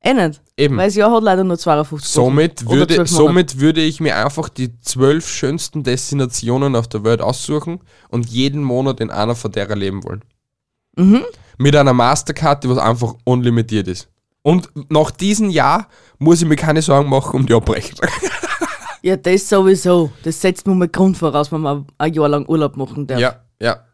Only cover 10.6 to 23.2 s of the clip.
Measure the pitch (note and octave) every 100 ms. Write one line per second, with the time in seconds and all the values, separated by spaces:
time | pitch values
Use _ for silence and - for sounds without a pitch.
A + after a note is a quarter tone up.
10.6 | _ _ _ - F#3 A3+ A#4+ - _ _
11.6 | C#3 C#3+ C#3 B2 A#2+ D3 - - D#3+ C#3+
12.6 | B2+ B2 A2 A#2 A#2 - - B2 A#2+ A#2
13.6 | A2+ G#2+ F#2 F2+ - _ _ _ D3 F3+
14.6 | - D3+ C#3 D3+ D3+ - G3 G#3+ G#3 D#3
15.6 | C3 F3 G#3+ _ _ _ D3 E3+ E3 D3+
16.6 | D#3 D3+ D#3 C#3+ C#3+ C3+ - - B2+ A#2
17.6 | - G#2+ - - - - F#4+ - - -
18.6 | D#4+ - - - F3+ F#3+ F3 F#3+ - G3+
19.6 | F#3+ F#3+ F3+ F3+ D#3 - D#3+ E3 F#3+ F3+
20.6 | G3+ F#3 F3 - F#3+ F#3 D#3+ C3+ D3 D#3+
21.6 | D3+ C#3+ C#3+ _ D3+ D#3 D3 D3 - D#3+
22.6 | D3+ - - - C#3 B2+